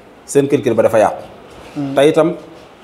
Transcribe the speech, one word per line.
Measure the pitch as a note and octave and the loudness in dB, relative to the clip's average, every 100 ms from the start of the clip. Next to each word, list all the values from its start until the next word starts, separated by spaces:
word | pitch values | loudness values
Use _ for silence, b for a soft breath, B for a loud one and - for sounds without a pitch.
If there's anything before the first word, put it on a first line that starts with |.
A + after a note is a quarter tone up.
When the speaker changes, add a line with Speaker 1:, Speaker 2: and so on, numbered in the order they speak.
| - - | -20 -20
Speaker 1:
seen | - C#3 C#3 | -4 -2 0
calcul | C#3 A#2+ | 0 0
ba | A2+ | 0
dafa | G#2+ A2+ | 2 2
yàqu. | F#2 - - - - - - D3 | 0 -2 -14 -20 -20 -20 -16 -10
Speaker 2:
Hmm. | C#3 | -4
Speaker 1:
Te | C#3 D3 | 2 2
itam | D#3+ D#3+ F3 - - - - | 2 0 -2 -14 -20 -20 -20